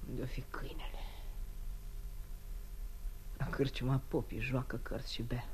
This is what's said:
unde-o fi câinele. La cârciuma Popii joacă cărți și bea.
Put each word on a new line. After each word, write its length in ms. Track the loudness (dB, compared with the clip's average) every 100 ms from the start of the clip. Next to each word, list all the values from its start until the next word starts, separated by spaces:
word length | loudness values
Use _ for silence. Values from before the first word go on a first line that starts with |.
| 0
unde-o 180 | 0 2
fi 140 | 0
câinele. 640 | -2 -2 -2 -2 -2 -2 -2 -2 -4 -2 -2 -2 -2 -2 -4 -4 -4 -4 -4 -4 -4 -4 -4 -4 -2 0 -2 -2 -4 0
La 100 | 0
cârciuma 540 | 4 4 4 4 4 4
Popii 320 | 2 2 0
joacă 360 | 4 2 2 -2
cărți 360 | 0 -2 -2
și 100 | -2
bea. 260 | 2 0 0